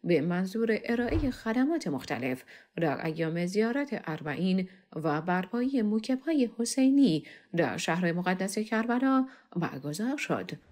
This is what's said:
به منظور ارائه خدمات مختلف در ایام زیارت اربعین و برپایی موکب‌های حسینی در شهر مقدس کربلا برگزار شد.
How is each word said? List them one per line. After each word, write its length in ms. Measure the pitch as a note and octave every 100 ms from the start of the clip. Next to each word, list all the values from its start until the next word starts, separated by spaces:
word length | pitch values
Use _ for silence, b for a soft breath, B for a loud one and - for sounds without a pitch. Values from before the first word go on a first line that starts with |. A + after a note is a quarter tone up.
به 160 | E3+ E3
منظور 580 | E3 F3 F#3+ A3+ A3+ G#3
ارائه 460 | - A#3 A#3+ D#4 C#4
خدمات 580 | - A3+ A3+ C4+ E4 F3
مختلف 560 | C3+ - C#3 C3 C3 - B B -
در 300 | E3 C3+ E3
ایام 400 | D#3+ D#3+ E3+ F3
زیارت 560 | G3+ A3+ C4 C#4+ G#3+ -
اربعین 640 | D#3 D3+ C#3 F#3 F#3+ F#3 B B D#3+
و 240 | D#3 D3
برپایی 640 | E3+ F3+ F3+ A#3+ B3 C4+
موکب‌های 680 | G#3 A3 A3 C4 D#4+ D#4 A#3 -
حسینی 680 | A#3 - C4 C#4 B3+ D#3 B B B E3+
در 200 | C#3 -
شهر 360 | - E3+ F3
مقدس 460 | E3+ F3+ F#3 F#3+ G#3+
کربلا 680 | A3 A3 A#3 A#3+ C4+ C4+ C4 B B F3
برگزار 600 | E3 C#3 C#3+ D#3+ A#3 D4
شد. 340 | - A#2 F#2 D3 _